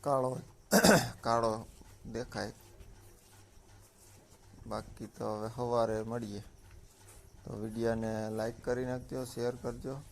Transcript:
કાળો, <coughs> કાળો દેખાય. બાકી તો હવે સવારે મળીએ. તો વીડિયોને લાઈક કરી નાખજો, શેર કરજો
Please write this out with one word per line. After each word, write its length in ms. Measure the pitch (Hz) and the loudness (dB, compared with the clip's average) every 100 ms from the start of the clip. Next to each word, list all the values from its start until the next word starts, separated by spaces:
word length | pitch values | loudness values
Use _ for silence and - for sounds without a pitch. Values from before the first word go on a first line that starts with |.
કાળો, 400 | - 139 131 127 - - - | 2 2 2 -2 -8 -20 4
<coughs> 500 | 208 226 185 123 - | 6 8 8 6 -4
કાળો 460 | 120 117 117 110 113 - - - - | 2 4 4 0 -6 -18 -20 -18 -10
દેખાય. 400 | 113 123 107 101 - - - - - - - - - - - - - - - - - - - - - - | -8 -6 -6 -6 -8 -20 -20 -20 -20 -20 -20 -20 -20 -20 -20 -20 -20 -20 -20 -20 -20 -20 -20 -20 -18 -6
બાકી 400 | 107 107 - 107 | -6 -6 -12 -14
તો 320 | - 110 107 | -6 -4 -2
હવે 100 | 110 | -4
સવારે 540 | 113 123 120 113 110 | -4 2 4 4 2
મળીએ. 400 | 110 120 113 101 - - - - - - - - - - | -2 -4 -6 -8 -12 -20 -20 -20 -20 -20 -20 -20 -20 -18
તો 120 | - 107 | -12 -8
વીડિયોને 720 | 110 110 113 113 113 110 110 | -6 0 0 2 0 -2 -2
લાઈક 340 | 110 110 117 | -2 -2 -4
કરી 200 | - 123 | -2 -2
નાખજો, 400 | 127 127 123 131 | 0 -4 -4 -6
શેર 320 | 127 123 120 123 | -6 -2 -2 -2
કરજો 440 | 120 120 131 135 147 | -6 -6 -6 -8 -10